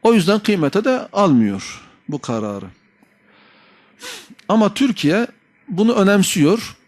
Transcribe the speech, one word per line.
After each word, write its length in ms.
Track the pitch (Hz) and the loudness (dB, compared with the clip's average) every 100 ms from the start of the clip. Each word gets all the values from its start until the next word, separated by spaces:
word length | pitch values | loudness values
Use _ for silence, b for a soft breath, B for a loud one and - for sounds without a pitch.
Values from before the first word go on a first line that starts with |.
O 120 | 233 | 4
yüzden 240 | 233 170 214 | 2 2 0
kıymete 460 | 208 202 147 190 | 0 0 0 -2
de 240 | 233 254 - | -2 -4 -4
almıyor 680 | 196 202 131 107 98 - - b b - | 0 2 4 2 -2 -10 -18 b b -12
bu 100 | 143 | -12
kararı. 480 | - 117 107 101 95 - _ _ _ _ B B B B B B B B B B B - _ | -8 -8 -6 -10 -14 -20 _ _ _ _ B B B B B B B B B B B -20 _
Ama 260 | 208 208 | 2 2
Türkiye 520 | 208 269 214 147 185 240 - _ _ - | 0 -2 0 0 0 -2 -8 _ _ -12
bunu 260 | 180 220 | -2 0
önemsiyor. 800 | 240 190 202 185 - 147 220 - - | 2 2 4 2 2 2 2 -4 -20